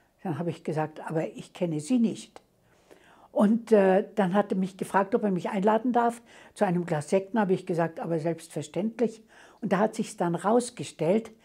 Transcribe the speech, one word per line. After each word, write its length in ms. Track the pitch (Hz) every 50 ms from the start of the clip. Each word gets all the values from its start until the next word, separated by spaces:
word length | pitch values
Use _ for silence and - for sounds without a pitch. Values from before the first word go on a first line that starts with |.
| _ _ _ _ -
Dann 140 | 185 147 131
habe 120 | 175 170
ich 140 | - - -
gesagt, 360 | 185 156 156 156 151 - - - -
„Aber 200 | 156 160 160 -
ich 240 | - - - -
kenne 260 | - - 180 170 156 151
Sie 220 | 147 - 254 240
nicht.“ 420 | 226 185 - - - - _ - - _ _ _ _ _ _ _ _ _ - _ _ _ - - - _
Und, 400 | - - 214 196 233 226 - -
äh, 340 | 220 202 190 190 185 196 196 - -
dann 180 | - 196 175 190
hat 160 | 208 202 208
er 80 | 220 185
mich 180 | 190 180 -
gefragt, 380 | - - - - 190 196 196 247
ob 80 | 220
er 80 | 208 202
mich 200 | 185 170 - 220
einladen 420 | 220 196 185 214 214 226 226 254
darf 280 | 233 240 233 233 233 - - _ - - - - _
zu 100 | - 208
einem 220 | 190 175 175 170
Glas 240 | 175 165 147 143 -
Sekt. 240 | 196 196 196 - -
Dann 80 | 226
habe 120 | 208 180 185
ich 120 | 180 -
gesagt, 340 | - 170 165 170 160 165 -
„Aber 180 | - 165 170 160
selbstverständlich.“ 1040 | 147 170 165 165 - - - 160 147 - - 165 202 226 - - 240 220 - - - _ _ - - - - _
Und 120 | - 180
da 60 | 196 185
hat 160 | 214 220 -
sich's 220 | - 208 - -
dann 180 | - 180 170 170
rausgestellt, 960 | - - 202 233 247 240 - - - 143 - - - 160 165 196 226 226 - - _